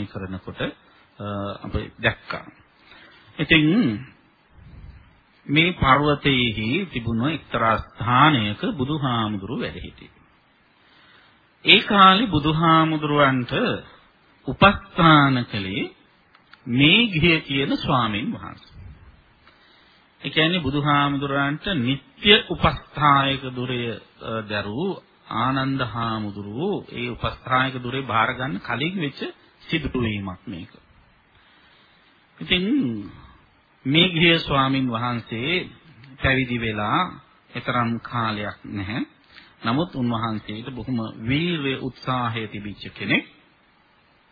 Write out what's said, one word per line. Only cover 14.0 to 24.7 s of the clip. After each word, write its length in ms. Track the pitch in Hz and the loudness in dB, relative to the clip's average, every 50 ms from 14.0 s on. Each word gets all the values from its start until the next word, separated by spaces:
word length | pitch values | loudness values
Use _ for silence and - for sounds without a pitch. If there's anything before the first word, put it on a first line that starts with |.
| _ _ _ _ _ _ _ _ _ - | _ _ _ _ _ _ _ _ _ -10
උපස්ථාන 880 | - - 190 196 202 - - - - - 170 160 156 147 139 139 131 123 117 | 2 6 6 6 6 4 -4 -10 0 4 6 8 8 8 6 6 2 0 -2
කළේ 400 | - - 104 95 95 98 - - 370 - _ _ _ _ _ _ _ _ _ _ _ - _ _ | -4 -4 -6 -4 -4 -4 -4 -4 -6 -8 _ _ _ _ _ _ _ _ _ _ _ -20 _ _
මේඝය 760 | 127 120 127 143 156 190 220 240 220 185 156 156 175 165 156 | -2 2 4 6 6 6 6 4 2 2 2 2 4 2 2
කියන 320 | - - 139 135 139 180 277 | 0 -4 -4 -2 -2 -2 -2
ස්වාමීන් 540 | - - - 147 127 117 107 104 101 135 220 | -4 0 0 0 2 2 0 -2 -4 -4 -6
වහන්සේ. 440 | - - 92 85 - - - - - - - - - - - - - _ _ _ _ _ _ - _ _ _ _ _ _ _ _ _ _ _ _ _ _ | -6 -8 -10 -14 -16 -18 -20 -20 -20 -20 -20 -20 -20 -20 -20 -20 -20 _ _ _ _ _ _ -20 _ _ _ _ _ _ _ _ _ _ _ _ _ _
ඒ 80 | - 156 | -12 -4
කියන්නේ 300 | - 160 156 160 185 180 | 0 2 2 2 0 0
බුදුහාමුදුරන්ට 1080 | 147 131 139 147 139 147 147 143 143 143 143 139 143 139 139 143 139 143 151 156 - 202 196 | -2 -2 -2 0 2 2 4 4 4 2 0 -2 -2 -2 0 0 0 0 -2 -4 -4 -4 -2
නිත්‍ය 600 | 139 117 123 139 - - - _ - - 208 208 - - | 0 0 0 -2 -2 -6 -14 _ 0 6 6 6 6 4
උපස්ථායක 1000 | - 170 - - 160 135 - - - - 143 147 147 139 139 139 139 135 131 135 127 | -2 -2 0 2 0 0 0 -8 -12 -4 2 4 4 4 4 4 0 -2 -4 -6 -8
දුරය, 320 | 127 123 123 127 127 120 120 117 107 - - - _ - | -8 -6 -6 -4 -4 -4 -4 -6 -8 -10 -14 -20 _ -14
අ, 140 | - - 113 110 | -10 -8 -6 -6
දැරූ 640 | 107 101 107 104 101 101 | -6 -6 -6 -6 -6 -6